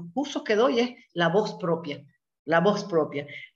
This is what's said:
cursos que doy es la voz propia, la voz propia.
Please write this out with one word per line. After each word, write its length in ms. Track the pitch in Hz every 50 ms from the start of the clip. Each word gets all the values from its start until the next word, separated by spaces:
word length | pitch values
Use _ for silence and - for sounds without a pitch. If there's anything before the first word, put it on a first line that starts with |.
| - - -
cursos 280 | 247 285 - - 311 -
que 120 | - 220
doy 240 | 202 240 285 262 233
es 100 | 247 247 - - - _
la 160 | _ 170 170 165
voz 260 | 175 208 - - - -
propia, 460 | 180 170 165 - - 143 139 - - _ _ _ _ _ _ _ _
la 160 | 143 160 165
voz 240 | 180 208 202 - -
propia. 420 | - 170 160 147 143 147 151 139 - - - - - _